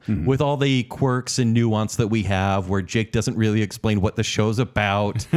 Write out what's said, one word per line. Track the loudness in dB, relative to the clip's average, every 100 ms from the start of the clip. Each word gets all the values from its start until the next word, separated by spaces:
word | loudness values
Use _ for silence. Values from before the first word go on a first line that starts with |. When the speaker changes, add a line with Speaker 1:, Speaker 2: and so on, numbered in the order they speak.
| -4
Speaker 1:
Mm-hmm. | -2 0
Speaker 2:
with | 0
all | 0 0
the | 2 2
quirks | -2 -2 0 0 -2 0
and | 2 2
nuance | 2 0 -2 -2
that | 0
we | 0
have, | 0 0 2 0 0
where | -2
Jake | 0 -2 0
doesn't | -2 -2 0
really | 2 2
explain | 0 -2 -2 0
what | 0 0
the |
show's | -2 0 0 0
about. | -2 0 0 0 0 -4 -2